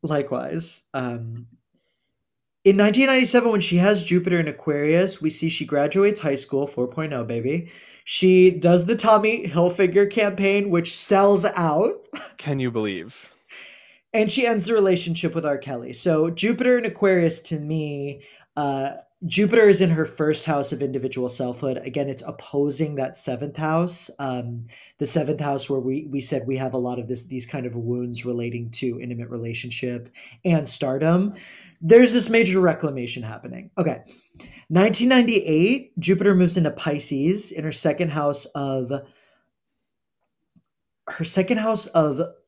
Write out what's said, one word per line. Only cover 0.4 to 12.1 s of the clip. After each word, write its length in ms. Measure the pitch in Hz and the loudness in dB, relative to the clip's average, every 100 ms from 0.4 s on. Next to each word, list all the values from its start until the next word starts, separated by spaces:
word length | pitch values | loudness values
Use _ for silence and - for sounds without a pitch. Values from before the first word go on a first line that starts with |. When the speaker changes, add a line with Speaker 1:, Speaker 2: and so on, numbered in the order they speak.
| 127 160 165 - _ | -6 -8 -10 -14 _
Speaker 1:
Um, 540 | 135 127 120 113 113 117 _ _ _ _ _ _ _ _ _ _ _ | -8 -6 -8 -10 -12 -16 _ _ _ _ _ _ _ _ _ _ _
in 140 | 196 196 | 4 6
nineteen 300 | 208 214 269 | 4 4 4
ninety-seven, 440 | 262 254 247 233 | 4 4 4 4
when 120 | 214 | 2
she 160 | 170 175 | 2 2
has 260 | 185 208 | 4 2
Jupiter 340 | 170 175 175 175 | 2 0 2 0
in 100 | 151 | 0
Aquarius, 760 | 147 - 147 147 165 185 185 | -4 -2 0 2 4 2 0
we 80 | 156 | -4
see 180 | 156 160 | -2 -4
she 160 | 165 | -4
graduates 560 | 139 143 147 180 202 202 | -2 0 0 4 2 2
high 140 | 160 | -2
school, 320 | 135 - 139 143 | -4 -2 -4 -4
four 200 | 135 123 | -4 -6
point 260 | 143 156 | -4 -6
oh, 100 | 135 | -6
baby. 460 | 113 117 117 160 170 - - - | -6 -4 -2 -4 -6 -16 -20 -20
She 460 | - - 185 185 185 | -10 2 6 8 8
does 360 | 170 175 175 175 | 6 4 4 4
the 100 | 233 | 0
Tommy 500 | 220 214 214 233 185 | 4 4 4 -2 -2
Hilfiger 640 | 156 175 175 185 180 202 | 0 0 2 2 4 2
campaign, 600 | 220 208 185 196 202 202 | 2 -2 0 0 2 2
which 260 | 170 170 - | 0 -2 -6
sells 480 | - 196 202 202 | 2 4 6 4
out. 480 | 180 - 170 151 214 - - | 0 -2 0 2 0 -2 -12